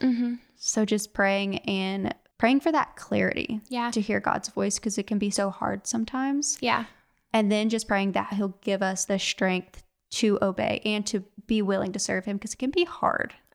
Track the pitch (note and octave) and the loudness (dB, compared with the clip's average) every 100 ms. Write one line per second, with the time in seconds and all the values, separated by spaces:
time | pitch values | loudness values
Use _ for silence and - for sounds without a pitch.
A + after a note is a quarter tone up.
0 | C4 A#3 A#3+ A#3+ _ - - - G#3+ G#3 | 2 2 0 -4 _ -8 -2 0 2 0
1 | - - G3 G3 G3 F#3+ - G3 F#3+ G3 | -2 2 2 2 0 -4 -2 -2 -2 -2
2 | G3 - _ - A3+ C4+ E4 D#4 - - | -4 -6 _ 2 4 6 4 2 0 -6
3 | - G#3 F#3 - - G#3+ - B3 A#3+ A#3 | -4 0 2 0 -4 -6 -6 -4 -2 -2
4 | G3+ G3+ - - - - G3 - G#3+ G3 | 0 0 0 -2 -4 -2 -2 -2 -4 -4
5 | G3+ G#3 G3+ G3+ G3 F#3+ A3 G3 - A3+ | -2 -2 0 0 -2 -2 -4 -4 -4 -4
6 | A3+ C4 C4+ C#4 D4 - A#3+ A#3 A3+ - | -2 -2 -2 -2 -2 -2 0 0 -2 -14
7 | _ _ _ A3+ G#3 G#3 A3 A3 - G3+ | _ _ _ 2 2 2 2 0 0 0
8 | G3 F#3+ G3 G3+ G3 F#3+ - G3 F#3+ F#3 | 2 0 -2 -2 -2 -4 -2 0 0 -2
9 | - G3 - - F#3+ F#3 - - - _ | -2 0 -2 0 0 0 -4 -18 -20 _
10 | - - G#3+ G3+ G3 F#3 G#3 G#3 G#3+ G#3+ | -10 0 2 4 2 0 0 0 -2 -2
11 | G#3 G#3 F#3+ - - A3 G3 F#3+ G3 G3 | -2 -4 -6 -12 -2 0 2 0 -2 -4
12 | - F#3+ G3 G3 G#3+ - C4 F4 F4 - | -2 -2 -4 -6 -6 -6 -2 0 -2 0
13 | - - - - _ | 0 0 -4 -8 _